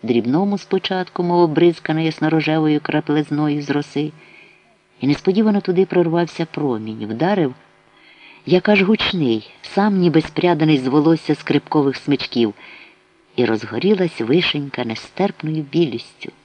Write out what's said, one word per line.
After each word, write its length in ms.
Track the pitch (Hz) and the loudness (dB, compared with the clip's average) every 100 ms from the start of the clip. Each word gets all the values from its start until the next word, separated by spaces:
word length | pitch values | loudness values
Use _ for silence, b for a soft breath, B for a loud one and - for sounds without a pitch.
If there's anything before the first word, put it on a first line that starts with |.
дрібному 560 | 113 117 113 143 202 202 | 0 0 2 0 0 -2
спочатку, 640 | - 196 - 185 180 - | -2 -4 -2 -6 -6 -4
мов 180 | 175 175 | 0 2
обризкана 600 | 170 151 175 170 - 160 | 2 4 2 2 -4 -2
яснорожевою 800 | 160 156 156 160 151 156 156 151 | -2 -2 0 0 0 0 2 0
краплезною 800 | 147 151 151 147 151 147 151 147 | 0 -4 0 -2 -2 -2 -2 -2
з 80 | 147 | -2
роси. 420 | 143 147 - 151 - b b b b b _ _ _ | -4 -4 -6 -6 -8 b b b b b _ _ _
І 60 | 127 | -2
несподівано 540 | 143 - 190 220 202 | 0 0 2 2 2
туди 260 | 185 180 190 | 0 0 2
прорвався 600 | 180 170 165 170 - 165 | 2 2 2 -2 -4 -6
промінь, 600 | - 147 113 110 110 107 | -4 -4 -4 -6 -8 -8
вдарив, 480 | 113 165 202 147 127 _ _ _ B B B B B - | -2 0 0 0 -4 _ _ _ B B B B B 0
як 220 | 175 - | 0 4
аж 140 | 208 | 2
гучний, 680 | 190 220 - 190 139 110 - - | 4 0 0 -2 0 0 -4 -20
сам 360 | - - 208 196 | -8 -2 0 2
ніби 220 | 175 156 | 4 2
спряданий 580 | 151 - 175 165 156 151 | 0 -2 0 2 2 2
з 80 | 127 | 2
волосся 480 | 139 151 160 - | 2 4 2 0
скрипкових 600 | 147 - 143 - 156 139 131 | -4 0 -2 0 0 0 -2
смичків, 580 | - 139 - 127 113 101 B B B B _ _ _ - | -2 -2 -2 0 0 -2 B B B B _ _ _ -2
і 80 | |
розгорілась 760 | 120 110 104 110 170 208 175 - | 0 0 -4 -4 0 2 0 -4
вишенька 640 | 113 156 175 151 139 - | 0 0 0 -4 -6 -8
нестерпною 760 | 120 113 - - 196 - 156 156 | -6 -8 -12 -4 -4 -2 -6 -6
білістю 720 | 143 151 165 - - _ - - | -4 -2 -2 -2 -12 _ -18 -18